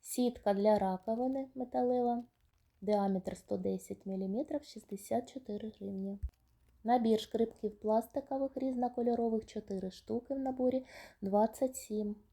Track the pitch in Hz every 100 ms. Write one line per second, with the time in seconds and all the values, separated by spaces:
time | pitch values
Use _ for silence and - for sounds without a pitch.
0 | - - 247 240 - 196 208 208 190 185
1 | - 226 254 269 269 262 254 254 247 247
2 | 240 240 240 _ _ _ _ _ 190 208
3 | 196 190 190 - - 196 190 190 - 196
4 | 190 190 190 214 311 294 - 214 - 196
5 | - 226 247 262 - 208 220 - 196 190
6 | 196 202 - _ _ _ _ _ 220 247
7 | 226 220 - 220 226 - 208 - 214 220
8 | 226 285 269 269 269 262 262 247 247 247
9 | 240 233 233 220 - 214 208 196 185 -
10 | - 226 247 277 262 254 254 262 254 -
11 | - - 196 202 220 - 262 262 - 214
12 | 208 208 _